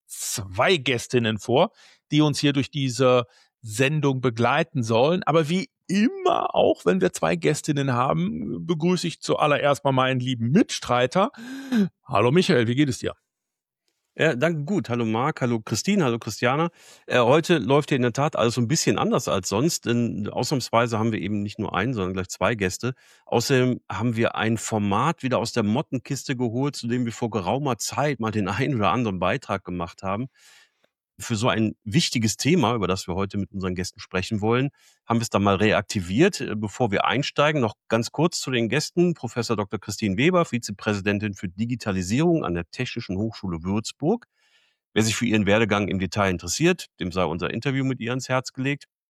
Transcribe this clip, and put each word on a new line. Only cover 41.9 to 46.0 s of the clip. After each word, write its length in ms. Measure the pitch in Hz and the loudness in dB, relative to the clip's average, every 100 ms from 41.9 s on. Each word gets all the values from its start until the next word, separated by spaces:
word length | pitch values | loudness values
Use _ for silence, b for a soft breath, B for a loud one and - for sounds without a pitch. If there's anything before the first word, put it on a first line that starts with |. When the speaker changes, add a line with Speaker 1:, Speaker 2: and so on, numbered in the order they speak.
| 95 90 123 170 165 | -2 0 2 2 2
Speaker 2:
an 100 | - | 0
der 160 | 85 82 | -4 -6
Technischen 460 | - 123 - - 92 | -8 -6 -8 -6 -4
Hochschule 480 | 113 - 95 82 | -4 -6 -6 -4
Würzburg. 640 | 87 101 - - 151 233 - _ _ _ _ _ _ | -2 -4 -4 -4 -2 -2 -6 _ _ _ _ _ _
Wer 120 | - | 0
sich 120 | 113 107 | 0 0
für 100 | 117 | 0
ihren 200 | 107 98 | 2 4
Werdegang 420 | 107 110 104 98 | 4 4 2 0
im 120 | |
Detail 320 | 95 | -2